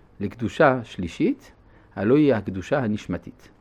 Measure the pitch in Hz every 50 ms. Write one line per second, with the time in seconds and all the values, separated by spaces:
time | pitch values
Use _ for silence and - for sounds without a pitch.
0 | - _ _ - 101 95 - - 117 98 - - 160 139 127 127 113 - - -
1 | 90 85 - - 151 226 285 - - - - _ _ - - - - _ - 95
2 | 98 110 135 151 151 139 120 107 95 98 95 95 90 - 135 143 123 107 107 107
3 | - - 87 85 - - - _ - - _ _